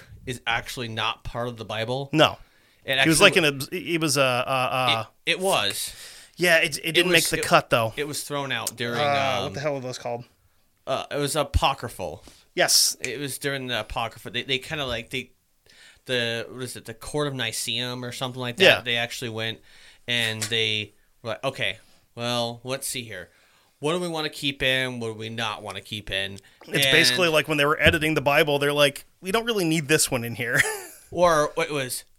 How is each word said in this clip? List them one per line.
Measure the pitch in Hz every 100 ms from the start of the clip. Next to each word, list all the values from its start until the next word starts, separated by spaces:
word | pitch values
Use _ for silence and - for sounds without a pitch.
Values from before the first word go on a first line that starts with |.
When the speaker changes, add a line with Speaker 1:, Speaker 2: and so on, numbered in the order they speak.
| - - 131
Speaker 1:
is | 117 120
actually | 120 - - 113
not | 110 110 -
part | - 120 123
of | 113
the |
Bible. | 110 107 113 131 135
Speaker 2:
No. | 156 123 92 - _ _ _
Speaker 1:
It | - 131
Speaker 2:
He | 165
was | 156
Speaker 1:
actually |
Speaker 2:
like | 196 190
an |
obs-, | 151 139 110
he | 180 143 170
was | 160 135
a, |
a, | 131 123 123
a | 131 127 131 127 113 110 _ 160
Speaker 1:
It, |
it | 170
was. | 190 147 104 202 - - - - - -
Speaker 2:
Yeah, | 175 165
it, | 165 -
it | 165
didn't | 175 175
Speaker 1:
was, |
Speaker 2:
make | 170 -
the | 160
Speaker 1:
it, |
Speaker 2:
cut, | - 165 -
though. | 123 113 147
Speaker 1:
it | 147
was | 139
thrown | - 143 135
out | 117 107 117
during, | 120 120
Speaker 2:
Uh, | 143 139 135 -
Speaker 1:
um, |
Speaker 2:
what | 92
the | 95
hell | 147
were | 139
those | 127 123
called? | 123 120 - _ _ _ _ _ -
Speaker 1:
Uh, | 123 -
it | 139
was | 139 151
apocryphal. | 143 - 156 131 120 - 87 80 - - _
Speaker 2:
Yes. | 180 160 - - -
Speaker 1:
It | 127 120
was | 143 -
during | 143 139 127
the | 113
Apocrypha. | 107 131 113 - -
They, | 120
they | 123 131
kinda, | - 156 131
like, | 117 120
they, | 127 120 _ _ _ _ - - _ -
the, | 123 117 117 -
what | 123
is | 123 107
it, | -
the |
Court | - - 147 147
of |
Nicaea | 131 113 - - 117 123 123
or | 120
something | - 131 127
like | 123 120
that. |
Speaker 2:
Yeah. | 185 101
Speaker 1:
They | 123 117
actually | 120 - 120
went | 110 113 - - - - - -
and | 120 113 110
they | 107 113 110 107 104 _ _ _
were | 117
like, | 104
"Okay, | 135 - 104 92 - _ _
well, | 117 120 120 117 117
let's | 127 131 -
see | 131
here. | 117 95 85 _ _ _ _ _
What | 147
do | 180
we | 175
wanna | 160 151
keep | - 143 135
in? | 131 131 127 123
What | 117
do |
we | 107 110
not | 113 110 87
wanna | 104 98
keep | - 107 98
in?" | 98 98 98 - _ -
Speaker 2:
It's | 143 135
Speaker 1:
And |
Speaker 2:
basically | 151 127 127 170
like | 151 147
when | 147
they | 143
were | 156
editing | 160 165 156
the | 151
Bible, | 135 143 151 143
they're | 143
like, | 147 143 - - _
"We | 185
don't | 220
really | 233 214 165
need | 165 139
this | 156 -
one | 127
in | 117 117
here." | 120 139 440
<laughs> | 415 - - -
Speaker 1:
Or | 165 175 156 147 165
it | 151
was, | 147 127 - -